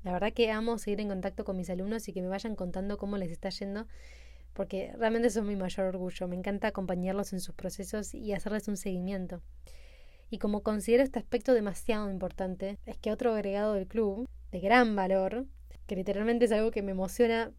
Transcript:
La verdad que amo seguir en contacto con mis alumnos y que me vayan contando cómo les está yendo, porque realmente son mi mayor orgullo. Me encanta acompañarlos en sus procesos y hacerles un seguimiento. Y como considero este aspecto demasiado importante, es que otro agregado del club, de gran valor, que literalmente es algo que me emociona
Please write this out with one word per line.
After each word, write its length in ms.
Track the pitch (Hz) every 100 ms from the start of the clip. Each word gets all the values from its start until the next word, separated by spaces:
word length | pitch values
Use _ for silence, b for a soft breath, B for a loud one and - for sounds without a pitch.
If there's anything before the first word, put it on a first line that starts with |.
La 100 | 185
verdad 200 | 180 208
que 180 | 233 226
amo 260 | 214 226 226
seguir 240 | - 202
en 80 | 208
contacto 360 | 190 196 190
con 120 | 202 185
mis 140 | 180
alumnos 360 | 180 196 226 220
y 40 |
que 80 | 180
me 80 | 180
vayan 260 | 196 220
contando 440 | 208 180 185 196 202
cómo 180 | 202 202
les 140 | 175
está 180 | 170 190
yendo, 380 | 190 196 202 226 B B B B B B
porque 400 | - 190 190 202 226
realmente 320 | 226 226 240
son 160 | 202 208
mi 100 | 202
mayor 300 | 185 - 190
orgullo. 420 | 185 180 - 180
Me 80 | 180
encanta 320 | 185 202 220
acompañarlos 640 | 202 185 180 185 190 196
en 80 | 190
sus 140 | -
procesos 600 | - 185 - 190 214 202
y 180 | - 214
hacerles 340 | 196 208 214 208
un 80 | 196
seguimiento. 680 | 202 185 180 196 180 175 - - B B B B B B B
Y 80 | 214
como 240 | 214 208
considero 400 | 214 214 190 240
este 160 | 269 247
aspecto 360 | - 247 254
demasiado 560 | 247 208 180 - 214 208
importante, 680 | 190 185 - 190 185 196 202 -
es 120 | -
que 140 | 226
otro 200 | 214 254
agregado 420 | 220 196 196 214
del 120 | 202 190
club, 420 | 226 214 202 254 - -
de 100 | 180
gran 360 | 190 240 233 202
valor, 500 | 185 190 190 - 269 - - - -
que 100 | 185
literalmente 500 | 190 196 220 233 233
es 60 |
algo 180 | 214 220
que 120 | 226
me 100 | 196
emociona 600 | 190 190 - 240 226 226